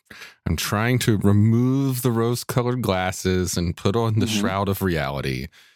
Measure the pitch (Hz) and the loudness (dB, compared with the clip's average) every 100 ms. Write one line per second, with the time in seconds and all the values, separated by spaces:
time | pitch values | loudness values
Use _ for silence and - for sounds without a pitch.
0 | - - - - - 80 - 104 117 123 | -20 -20 -20 -8 -4 -4 -2 -2 0 2
1 | - 101 101 104 110 117 127 135 135 123 | 2 2 4 4 4 4 2 0 0 0
2 | 127 113 117 120 - 131 120 123 101 92 | 0 0 0 -2 -4 -2 -2 -2 0 0
3 | 92 - 92 92 90 90 85 - 107 113 | -2 -2 0 0 0 -2 -4 -2 -2 0
4 | 113 110 113 101 98 98 98 95 95 80 | 0 0 0 0 0 0 -2 -2 0 0
5 | 69 69 65 64 - - - | -2 -4 -4 -6 -8 -16 -20